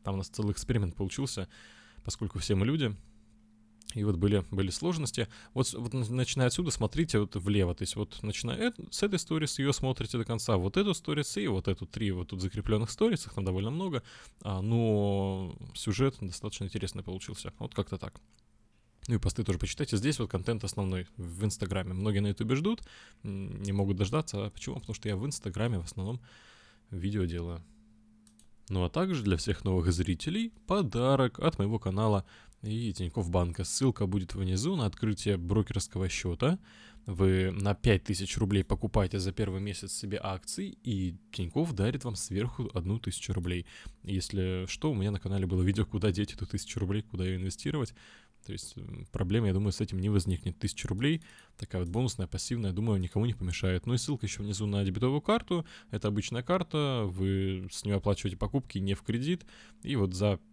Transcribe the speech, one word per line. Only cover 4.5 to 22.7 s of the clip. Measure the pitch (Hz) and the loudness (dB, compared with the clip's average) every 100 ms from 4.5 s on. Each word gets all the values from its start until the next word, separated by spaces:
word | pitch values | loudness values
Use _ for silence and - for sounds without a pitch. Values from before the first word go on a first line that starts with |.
были | 95 95 | 0 0
сложности. | - 170 160 139 - 113 - - | 0 -2 0 -2 -2 -4 -6 -8
Вот | - 127 | -2 -2
с-, | |
вот | - 117 | -2 -4
на-, | 131 110 | -4 -2
начиная | 127 123 - 123 | 0 0 2 2
отсюда, | - 175 | 2 -2
смотрите | - 110 139 165 107 | 0 0 0 2 2
вот | 104 104 | 2 -2
влево. | 95 104 90 87 | 2 4 4 0
То | |
есть | 95 | -4
вот | - 107 - | -4 -6 -6
начиная | 107 - 117 - 240 | -6 -4 -4 -2 -2
эт-, | - - | -4 -10
с | - | -2
этой | 208 190 | 0 0
сторис, | - 160 151 - | 0 -2 0 0
её | 139 | 2
смотрите | 135 131 127 113 120 | 2 0 -2 -2 -2
до | |
конца. | 110 113 - 98 | -2 -2 2 2
Вот | 95 180 | 4 2
эту | 202 | 2
сторис | 180 - 151 143 202 | 0 -2 -2 -2 -2
и | 190 | 0
вот | 95 92 | 0 0
эту, | 92 87 | -2 -4
три | - 107 | -2 -2
вот | 90 87 | -2 -4
тут | 95 | -4
закреплённых | 92 107 98 107 110 | -4 -2 0 2 0
сторис, | - 226 185 - | 2 2 2 -2
их | |
там | - | -2
довольно | 95 92 104 | 0 0 0
много. | 151 190 131 - - - _ | -2 -2 -4 -6 -20 -20 _
А, | 104 95 | -4 -2
но | 101 113 113 104 101 98 98 95 90 - - | 2 4 6 4 4 2 0 -2 -6 -8 -12
сюжет | - - 101 135 - | -6 -2 2 2 2
достаточно | 95 82 107 - | -10 -8 -8 -6
интересный | 98 107 92 - | -6 -4 -4 -6
получился. | 92 92 - 90 - - | -8 -8 -8 -10 -12 -10
Вот | - | -6
как-то | - 98 95 | -4 -4 -4
так. | - - _ _ _ _ _ _ _ _ - | -8 -12 _ _ _ _ _ _ _ _ 0
Ну | |
и | 117 | 2
посты | 98 - | 2 0
тоже | 107 87 | 0 0
почитайте. | - - 147 107 | -2 -2 0 2
Здесь | 127 143 | 2 0
вот | 110 | 0
контент | - - 113 | -2 0 -2
основной | 95 - 95 92 90 - | -2 -2 0 -2 -4 -10
в | 87 85 | -10 -2
Инстаграме. | 104 - 92 95 90 | -2 0 -2 -2 -2
Многие | 92 107 101 | -2 2 2
на | 104 | 0
Ютубе | 95 110 131 | 0 0 2
ждут, | 185 | 2